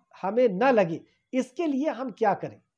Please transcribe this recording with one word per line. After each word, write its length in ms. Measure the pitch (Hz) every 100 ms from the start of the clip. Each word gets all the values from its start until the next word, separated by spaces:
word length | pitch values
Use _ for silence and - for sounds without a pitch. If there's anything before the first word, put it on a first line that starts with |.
| _ -
हमें 260 | 185 226 247
न 160 | 180
लगे, 360 | 269 226 170 160 - _ _
इसके 340 | 254 254 - 330
लिए 220 | 262 302
हम 200 | 226 262
क्या 240 | - 214
करें? 260 | 180 139 107 _